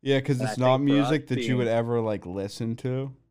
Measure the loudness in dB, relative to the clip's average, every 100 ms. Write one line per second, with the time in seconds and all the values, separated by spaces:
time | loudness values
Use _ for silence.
0 | 0 0 2 0 -2 0 2 4 4 4
1 | 4 0 0 -2 0 0 2 2 2 0
2 | 0 -4 -6 -8 -8 -6 -6 -4 -4 -4
3 | -6 -10 _